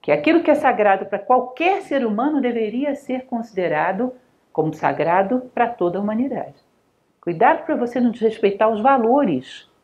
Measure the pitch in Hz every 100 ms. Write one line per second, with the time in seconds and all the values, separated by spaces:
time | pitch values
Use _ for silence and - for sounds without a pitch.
0 | - 147 302 339 330 285 269 214 208 196
1 | 202 202 - 254 247 - 339 392 - 277
2 | 233 208 269 302 240 233 220 233 285 262
3 | - 254 254 233 226 196 175 151 165 190
4 | 254 254 _ _ _ - 156 156 147 139
5 | 151 175 196 254 254 - 240 - 175 185
6 | 208 220 269 220 - - _ _ _ _
7 | _ _ - 165 240 320 - 277 240 254
8 | 240 - 220 220 196 196 220 220 233 277
9 | 226 269 262 131 131 - - _